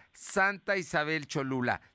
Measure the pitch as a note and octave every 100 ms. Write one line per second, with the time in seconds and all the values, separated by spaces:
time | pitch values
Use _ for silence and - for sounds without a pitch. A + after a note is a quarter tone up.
0 | - - - G3+ F#3+ G3 - G3 D#3+ D#3+
1 | D3+ D#3+ C#3+ D3+ C3+ C3 A#2+ G2+ -